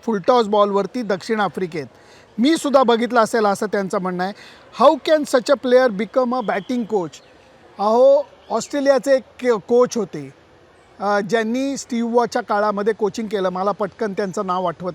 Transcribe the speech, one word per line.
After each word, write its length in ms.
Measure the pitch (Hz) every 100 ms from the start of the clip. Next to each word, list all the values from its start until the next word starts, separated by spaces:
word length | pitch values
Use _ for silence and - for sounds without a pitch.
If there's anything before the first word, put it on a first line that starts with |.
फुलटॉस 440 | - 208 170 247 208
बॉलवरती 540 | 208 208 196 190 247
दक्षिण 380 | 208 196 - 220
आफ्रिकेत. 460 | 196 208 185 156 127 - _ - _ -
मी 200 | 254 320
सुद्धा 260 | 285 262
बघितलं 360 | 233 226 226 247
असेल," 260 | 214 240 214
असं 200 | 196 214
त्यांचं 360 | 208 196 208
म्हणणं 220 | 185 180
आहे. 100 | 185 208 - - - -
"How 140 | 254 311 -
can 160 | 311 285 262
such 180 | 226
a 140 | 277 262
player 280 | 247 262 196
become 360 | 220 269 254
a 80 | 254
batting 420 | 214 196 180 247 196
coach?" 220 | 208 165 - - - _ _ - -
अहो, 480 | 202 233 262 285 277 - -
ऑस्ट्रेलियाचे 680 | 220 - 285 269 269 277 262
एक 80 | - -
के-, 200 | 247 220 -
कोच 300 | 240 247 233
होते, 480 | 190 160 135 - _ _ _ _ _ -
अ, 200 | 202 202
ज्यांनी 580 | 202 226 220 247 269 269
स्टीव्ह 360 | - 233 233
वॉच्या 280 | 240 233 254
काळामध्ये 520 | 240 208 214 202 208
कोचिंग 340 | 208 202 - 220
केलं. 220 | 202 185
मला 220 | 185 196
पटकन 420 | 190 202 - 220
त्यांचं 320 | 190 202 180 190
नाव 200 | 180 180
आठवत 260 | 156 180